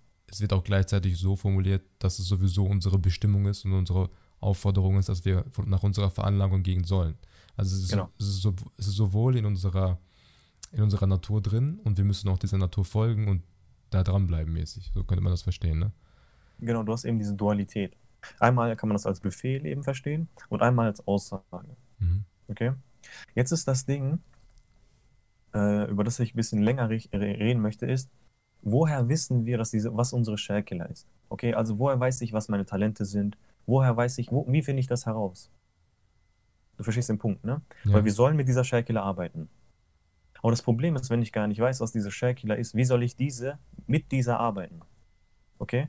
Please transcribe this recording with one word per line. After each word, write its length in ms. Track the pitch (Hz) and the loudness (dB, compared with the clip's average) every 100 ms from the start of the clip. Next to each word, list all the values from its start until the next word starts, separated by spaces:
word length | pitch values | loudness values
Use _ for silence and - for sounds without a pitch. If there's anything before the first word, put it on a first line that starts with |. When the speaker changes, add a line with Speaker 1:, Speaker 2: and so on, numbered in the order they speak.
| _ _ - | _ _ -16
Speaker 1:
es 120 | 95 | -4
wird 120 | 101 | 0
auch 100 | 95 | 0
gleichzeitig 540 | 90 98 95 101 95 87 | 2 2 2 2 2 0
so 180 | 95 98 | 0 0
formuliert, 460 | 101 95 92 95 - _ | 2 2 2 0 -2 _
dass 200 | 92 - | -2 -2
es 80 | 92 | 0
sowieso 360 | 95 95 95 95 | 2 2 2 2
unsere 320 | 98 92 95 | 2 2 4
Bestimmung 480 | 90 - 104 101 101 | 2 2 2 2 2
ist 180 | 101 98 | -2 0
und 60 | |
unsere 360 | 95 90 90 92 - _ _ | 0 2 0 0 -4 _ _
Aufforderung 580 | 101 92 101 98 95 98 | 0 2 2 2 4 4
ist, 100 | 92 | 2
dass 140 | 90 95 | 0 2
wir 180 | 92 - | 0 0
von, 180 | - 98 | -4 0
nach 120 | 92 | 2
unserer 280 | 104 95 98 | 2 2 0
Veranlagung 520 | - 101 98 98 95 | 0 0 2 2 2
gehen 220 | 92 92 | 2 0
sollen. 320 | 87 95 82 78 - - - - | 2 2 0 -4 -12 -20 -14 -4
Also 200 | 95 95 | -2 0
es 80 | |
ist 60 | 92 | 0
Speaker 2:
Genau. 180 | 98 90 - | -2 -2 -4
Speaker 1:
so, 60 | |
es 20 | 98 | -4
ist 140 | 98 | 0
so, 120 | 104 90 - - | -2 -2 -6 -6
es 100 | 98 | -4
ist 80 | 98 | 0
sowohl 400 | 104 101 123 127 | 0 2 2 2
in 80 | 104 | 0
unserer, 520 | 95 95 95 95 90 - _ _ _ _ _ - | -2 0 0 0 -2 -6 _ _ _ _ _ -8
in 100 | - | 0
unserer 240 | 107 101 98 | 2 4 2
Natur 360 | 95 - 107 | 2 0 -2
drin 360 | 98 110 143 190 | 0 0 0 -2
und 140 | 202 95 | 0 2
wir 60 | |
müssen 240 | 98 95 101 | 2 2 0
auch 100 | 92 | 0
dieser 200 | 95 95 | 0 0
Natur 260 | 90 - 95 | 0 0 -2
folgen 420 | 107 113 107 104 | 0 0 0 0
und 140 | 92 - _ - - _ | 0 -2 _ -20 -20 _
da 120 | 95 | 0
dranbleiben 500 | 92 98 92 82 80 | 2 2 2 0 -2
mäßig. 400 | 80 80 - - | -4 -4 -8 -6
So 100 | 98 | -4
könnte 180 | - 92 | 0 0
man 100 | 92 | 2
das 100 | 87 | 0
verstehen, 360 | - - 82 78 | -2 -2 0 0
ne? 140 | 101 - _ _ _ _ _ - | 0 -4 _ _ _ _ _ -10
Speaker 2:
Genau, 220 | 117 117 | -4 -2
du 100 | 107 | -2
hast 120 | 117 | -2
eben 140 | 123 113 | -2 -2
diese 160 | 104 | -2
Dualität. 640 | 101 104 104 98 104 92 - _ _ - - | 0 0 0 -2 -4 -6 -8 _ _ -20 2
Einmal 360 | 120 123 117 113 | 4 4 0 -2
kann 120 | 110 | 0
man 60 | |
das 120 | 101 104 | 0 0
als 140 | 98 | -2
Befehl 460 | 95 - 127 135 151 | -4 -6 -4 -4 -4
eben 160 | 143 | -6
verstehen 440 | 143 131 147 151 165 - - | -6 -6 -4 -4 -6 -12 -8
und 140 | 110 | 0
einmal 240 | 117 123 113 | 2 4 2
als 200 | 101 - | -2 -2
Aussage. 720 | 101 - 98 - 90 - - _ - | -2 -2 -10 -12 -16 -16 -20 _ -4
Speaker 1:
Mhm. 260 | 87 95 98 _ - | -2 -2 -4 _ -14
Speaker 2:
Okay? 240 | 101 117 131 - _ - - - | -4 -2 -2 -10 _ -20 -20 -8
Jetzt 180 | - 127 | -2 0
ist 160 | 165 - | 0 0
das 180 | 131 135 | -2 -2
Ding, 340 | 139 135 165 - _ - - _ _ _ _ _ _ _ _ _ | -2 -2 -4 -6 _ -20 -20 _ _ _ _ _ _ _ _ _
äh, 360 | 104 104 104 101 | 0 2 2 0
über 140 | 101 | 0
das 160 | 104 117 | -2 0
ich 140 | 117 | -2
ein 20 | 117 | -2
bisschen 260 | 113 107 | -2 2
länger 260 | 107 135 117 | 2 2 0
re-, 100 | 113 - | -2 -4
re-, 80 | 101 101 104 | -4 -2 0
reden 220 | 107 123 | 0 2
möchte, 240 | 107 107 123 | 0 -2 -4
ist, 240 | 131 131 _ _ _ _ _ | -4 -4 _ _ _ _ _
woher 460 | 101 123 160 143 120 | 0 2 2 2 0
wissen 380 | 160 - 123 113 | 0 0 0 0
wir, 120 | 120 | -2
dass 120 | 113 | -2
diese, 260 | 110 113 110 | -2 -2 -2
was 160 | 123 | -2
unsere 260 | 123 110 104 | 0 -2 -2
Shakila 480 | - 104 - 90 82 | -2 -4 -4 -6 -8
ist? 200 | - - _ _ | -12 -18 _ _
Okay, 260 | 107 117 | -6 -2
also 240 | 113 113 104 | 0 -2 0
woher 220 | 135 127 | 0 2
weiß 200 | 127 131 | 0 -2
ich, 100 | 117 | -4
was 160 | 110 104 | -4 -2
meine 180 | 101 95 | -4 -2
Talente 380 | 98 104 104 | -2 -2 -2
sind? 340 | 98 101 101 - _ _ - | -4 -2 -2 -4 _ _ 0
Woher 300 | 131 131 113 | 2 4 2
weiß 220 | 120 131 | 0 -2
ich, 140 | 117 | -2
wo, 140 | 127 139 | -2 0
wie 120 | 147 | 0
finde 180 | 143 135 | 0 -2
ich 60 | 131 | -2
das 200 | 120 123 | -2 -2
heraus? 440 | 110 98 92 - _ _ _ _ _ _ _ _ _ _ _ _ - | -4 -4 -8 -20 _ _ _ _ _ _ _ _ _ _ _ _ -10
Du 40 | |
verstehst 240 | - 113 120 | -4 -2 -2
den 100 | 107 | -2
Punkt, 260 | 117 95 | -2 -4
ne? 180 | 110 147 - - | -4 -6 -8 -6
Speaker 1:
Ja. 80 | 104 | 4
Speaker 2:
Weil 120 | 104 | 4
wir 80 | 107 | 4
sollen 240 | 101 131 151 | 4 4 4
mit 120 | 131 | 2
dieser 160 | 127 | 2
Shakila 380 | 127 120 113 113 | 2 0 0 -2
arbeiten. 460 | 98 90 87 82 78 _ _ _ _ _ _ _ _ - | -2 -4 -6 -8 -12 _ _ _ _ _ _ _ _ -2
Aber 80 | 117 | 0
das 120 | 120 | 2
Problem 340 | - 113 165 143 | 2 0 0 -2
ist, 140 | 127 | 0
wenn 120 | 117 | 0
ich 100 | 113 | 0
gar 140 | 110 107 | -2 -2
nicht 140 | 101 | 0
weiß, 200 | 123 131 | 0 0
was 120 | 113 | -2
diese 180 | 113 101 | -2 -4
Shakila 440 | - 123 127 107 | -2 -2 -2 -2
ist, 200 | 107 117 | -2 -2
wie 100 | - | 0
soll 180 | 127 123 | 4 4
ich 140 | 123 - | 2 -2
diese, 420 | 139 120 131 147 - - - | -4 -4 -8 -10 -16 -16 -2
mit 260 | 151 - | -2 0
dieser 280 | 135 120 117 | 0 0 0
arbeiten? 400 | 117 98 87 82 - _ _ _ _ _ _ _ | 0 -2 -8 -14 -20 _ _ _ _ _ _ _
Okay? 300 | 123 123 | -4 -4